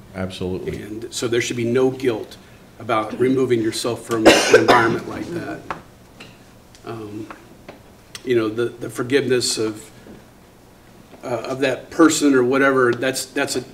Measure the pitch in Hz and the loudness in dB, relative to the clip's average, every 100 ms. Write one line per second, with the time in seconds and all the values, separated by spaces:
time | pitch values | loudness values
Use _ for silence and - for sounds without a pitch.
0 | - 92 95 - 92 92 - - 104 110 | -14 -8 -8 -6 -6 -6 -6 -8 -8 -12
1 | 123 - 123 117 - 123 117 127 131 131 | -10 -6 -2 0 -2 -2 0 2 2 0
2 | 131 107 92 - - - - - 110 113 | -2 -2 -6 -16 -20 -20 -20 -12 -2 -2
3 | 107 113 127 131 123 117 110 - 127 113 | -2 -2 0 2 2 0 0 -4 -4 -6
4 | - 113 110 - - 113 - 117 117 - | -4 2 6 6 6 4 6 4 4 0
5 | - - - 170 - - - - - - | -6 -10 -8 -8 -8 -12 -12 -14 -16 -20
6 | - - - - - - - - - 117 | -20 -20 -20 -20 -20 -20 -20 -20 -14 -12
7 | 104 107 110 - - - - - - - | -12 -12 -14 -16 -20 -20 -20 -20 -20 -20
8 | - - 131 120 110 110 117 - - - | -20 -10 0 2 2 -2 -4 -4 -10 -6
9 | 123 139 123 127 120 - 110 107 - - | 0 0 2 0 0 -2 -4 -6 -14 -20
10 | - - - - - - - - - - | -20 -20 -20 -20 -20 -20 -20 -20 -20 -20
11 | - - 127 120 127 131 135 127 - - | -20 -14 -8 -6 -6 -2 -2 -2 -2 6
12 | 156 - 147 131 123 135 135 135 123 120 | 6 6 4 4 4 4 4 4 2 2
13 | 135 131 - 143 135 127 123 | -2 -4 -6 -4 -2 -4 -6